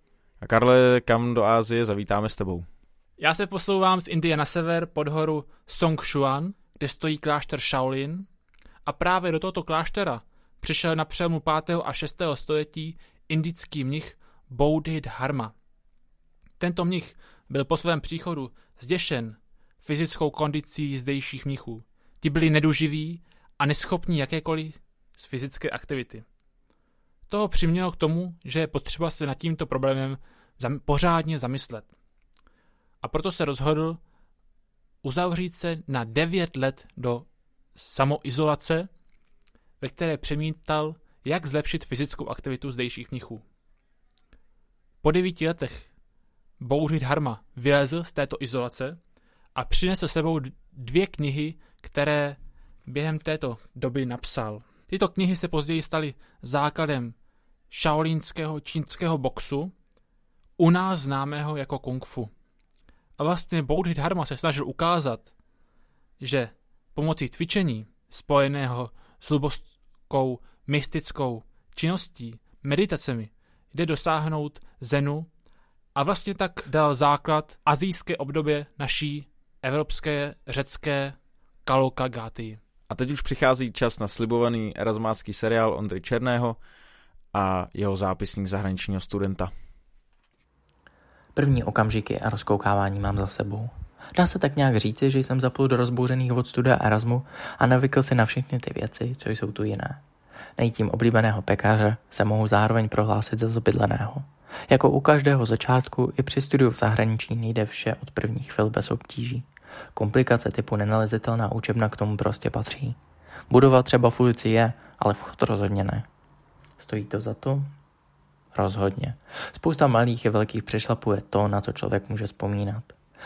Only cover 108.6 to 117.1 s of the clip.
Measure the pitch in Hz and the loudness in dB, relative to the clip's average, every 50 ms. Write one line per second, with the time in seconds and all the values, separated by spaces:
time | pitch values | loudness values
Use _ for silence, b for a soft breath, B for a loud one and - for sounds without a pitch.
108.6 | 107 110 110 - - - - - - - - 127 117 120 123 123 - - B B | 2 2 2 0 0 -2 -4 -4 -6 -8 -8 -6 -6 -4 -6 -6 -8 -10 B B
109.6 | B B B B B B - - 110 104 - 131 127 - 120 117 - 107 - - | B B B B B B -6 -4 -2 2 4 4 4 4 4 2 2 0 -2 -2
110.6 | 110 - 110 104 104 104 110 110 110 104 113 110 - 117 113 117 110 98 110 113 | -2 -2 -2 0 0 2 2 2 2 2 0 -2 0 0 0 0 0 0 -2 -2
111.6 | - - 107 117 113 107 - - 104 107 107 101 - - 110 - - - - - | -2 -2 0 0 0 0 0 -2 -2 -2 0 0 0 -2 -2 -2 -4 -2 -2 -2
112.6 | 110 - - - 139 117 123 - _ _ B B B B B B B - 117 127 | -4 -6 -6 -6 -6 -6 -6 -8 _ _ B B B B B B B 4 8 8
113.6 | 139 135 131 127 127 - - 120 120 117 - - 127 123 117 - - 110 110 113 | 10 10 10 8 6 6 4 6 6 4 4 4 4 4 4 2 2 2 4 4
114.6 | 113 113 117 B B B B - - 104 101 - - - - - - - 107 98 | 4 4 0 B B B B 0 2 2 2 0 -4 -12 -4 0 0 0 2 2
115.6 | 101 95 101 98 95 - - - - - _ _ _ _ _ _ _ _ _ _ | 0 0 0 0 0 0 -2 -4 -6 -8 _ _ _ _ _ _ _ _ _ _
116.6 | - - _ - - - 110 107 101 - | -20 -20 _ -20 -10 -8 -6 -6 -4 -4